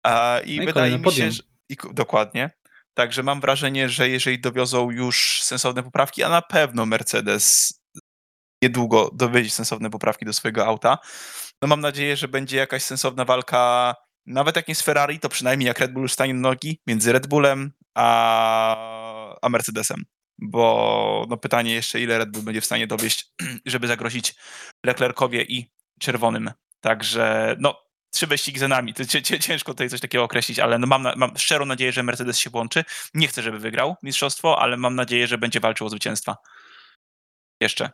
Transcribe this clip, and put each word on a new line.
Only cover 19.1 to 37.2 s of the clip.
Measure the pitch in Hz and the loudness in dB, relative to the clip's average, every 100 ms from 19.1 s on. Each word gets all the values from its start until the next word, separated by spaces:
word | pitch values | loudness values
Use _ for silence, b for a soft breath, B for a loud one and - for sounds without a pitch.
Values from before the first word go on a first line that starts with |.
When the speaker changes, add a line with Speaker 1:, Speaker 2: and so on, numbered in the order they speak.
| 110 107 - | -12 -14 -4
Speaker 1:
a | 120 | 0
Mercedesem. | 117 113 107 110 85 - _ _ - | 0 -2 -4 -4 -6 -12 _ _ -14
Bo, | 107 117 113 110 113 110 107 107 113 | -6 2 4 4 2 2 0 -2 -4
no, | 117 | -6
pytanie | - 120 117 | 0 0 2
jeszcze, | 113 113 117 | -2 -2 -4
ile | 117 113 | 0 0
Red | 110 | -2
Bull | 107 | -6
będzie | 107 113 | -6 -4
w | |
stanie | - 120 113 | -2 -2 -2
dowieść, | 110 110 - - - 151 | -2 -2 -4 -6 -12 -10
<clears throat> | 120 131 | -10 -6
żeby | 127 120 | -4 -2
zagrozić | 113 117 120 - B B B B _ - | -2 -2 -4 -6 B B B B _ -2
Leclercowi | 123 123 - 127 120 - 123 | 0 0 2 0 0 -2 -6
i | 117 _ _ _ | -8 _ _ _
czerwonym. | - 123 117 110 110 - _ _ | -4 0 0 0 -6 -10 _ _
Także, | 113 110 - 113 110 110 110 - | -2 0 -2 0 2 2 0 2
no, | 139 - _ _ _ | 0 0 _ _ _
trzy | - 165 | -4 0
wyścigi | 147 - 139 | 0 -2 -2
za | 139 | 2
nami. | 131 120 | 2 0
To | 110 | -6
cie-, | 127 151 | -2 0
cie-, | 127 165 | 0 -2
ciężko | - 160 - | 0 -2 -4
tutaj | 131 127 | -4 -4
coś | 123 | -4
takiego | - 123 | -2 0
określić, | 117 123 - 113 | 2 0 -2 0
ale, | 117 117 | 2 2
no, | 127 | 4
mam | 135 | 2
na-, | 127 123 | 2 0
mam | 127 113 | -2 0
szczerą | - 151 139 | 0 0 0
nadzieję, | 127 127 | -2 0
że | 127 | 0
Mercedes | 123 120 123 120 | -2 -2 -2 -2
się | - | -2
włączy. | 117 117 165 160 B B | -4 -2 -2 -2 B B
Nie | 156 151 | 0 0
chcę, | - | 0
żeby | 113 107 | -6 -6
wygrał | 110 110 139 180 | -4 -2 -2 -4
mistrzostwo, | 135 135 139 - 165 - | -6 -2 -2 0 2 2
ale | 120 123 | 2 2
mam | 123 | -2
nadzieję, | 127 120 120 120 | 0 0 2 2
że | 120 | 0
będzie | 117 113 | -2 0
walczył | 113 110 110 | 0 -2 -6
o | |
zwycięstwa. | 107 110 110 - 101 B B B B B B _ _ | -6 -6 -6 -6 -10 B B B B B B _ _